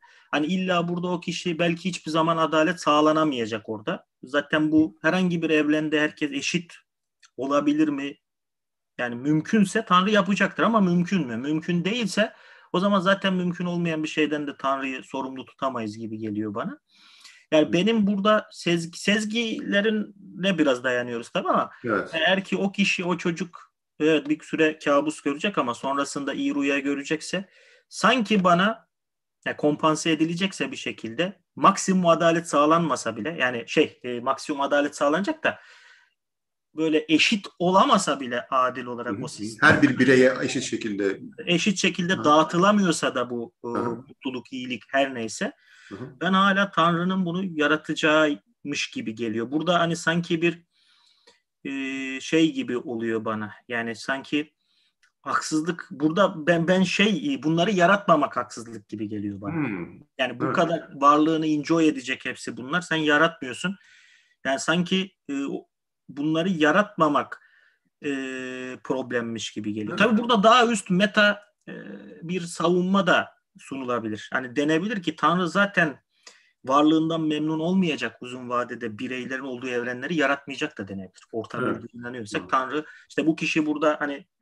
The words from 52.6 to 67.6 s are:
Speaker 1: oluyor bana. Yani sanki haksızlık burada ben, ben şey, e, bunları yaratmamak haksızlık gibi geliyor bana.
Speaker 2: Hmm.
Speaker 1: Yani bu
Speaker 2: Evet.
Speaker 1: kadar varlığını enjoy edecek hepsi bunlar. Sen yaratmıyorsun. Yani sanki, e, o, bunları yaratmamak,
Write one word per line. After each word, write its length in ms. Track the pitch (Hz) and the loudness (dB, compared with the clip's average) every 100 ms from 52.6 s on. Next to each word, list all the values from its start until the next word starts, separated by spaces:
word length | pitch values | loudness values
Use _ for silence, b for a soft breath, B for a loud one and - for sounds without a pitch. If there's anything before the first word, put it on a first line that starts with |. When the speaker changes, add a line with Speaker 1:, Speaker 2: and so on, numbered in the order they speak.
| 120 123 | -4 -4
Speaker 1:
oluyor 460 | - 113 113 113 | -6 -6 -2 -2
bana. 280 | 113 107 104 - - | -2 -4 -6 -12 -8
Yani 280 | 120 117 113 | -6 -6 -8
sanki 580 | - 135 - 147 151 _ _ _ _ _ _ _ | -8 -8 -4 -4 -4 _ _ _ _ _ _ _
haksızlık 680 | 135 135 - 156 156 - - | -6 -4 -2 -2 -2 -6 -10
burada 560 | 135 151 170 190 175 147 | -2 0 2 2 2 0
ben, 220 | 170 165 | 2 4
ben 140 | 185 | 2
şey, 520 | 185 - 208 175 143 | 2 2 2 0 -2
e, 80 | 131 | -2
bunları 280 | 147 165 180 | 0 2 2
yaratmamak 640 | 190 175 202 - 156 139 127 | 4 4 4 4 4 2 -2
haksızlık 520 | 120 - 117 110 - | -6 -10 -14 -16 -12
gibi 200 | 107 107 | -10 -8
geliyor 320 | 107 104 98 | -6 -8 -8
bana. 140 | 101 | -6
Speaker 2:
Hmm. 460 | 160 135 95 85 - - - | -4 -2 -4 -8 -14 -14 -6
Speaker 1:
Yani 220 | 127 120 | -6 -2
bu 40 | |
Speaker 2:
Evet. 120 | 131 151 | -2 0
Speaker 1:
kadar 320 | 165 165 - | 0 -2 -6
varlığını 520 | 139 143 151 156 160 156 | 2 6 6 4 2 0
enjoy 420 | 151 143 165 156 | 0 0 2 2
edecek 360 | 131 123 127 | 0 -4 -6
hepsi 320 | 127 123 - 117 | -6 -8 -10 -10
bunlar. 240 | 127 175 | -6 -6
Sen 160 | 175 160 | -2 -2
yaratmıyorsun. 800 | 151 147 160 - 127 120 185 196 b b b b b b | 2 4 2 0 -10 -6 -6 -8 b b b b b b
Yani 160 | 131 135 | -4 -4
sanki, 540 | - 170 175 185 190 _ - | 0 0 0 -2 -2 _ -8
e, 160 | 139 | -6
o, 220 | 139 - - _ _ _ - | -6 -8 -12 _ _ _ -16
bunları 400 | 131 151 160 180 | -6 -2 0 0
yaratmamak, 920 | 165 151 180 - - 156 139 - - b b | 2 2 4 0 2 2 2 -2 -8 b b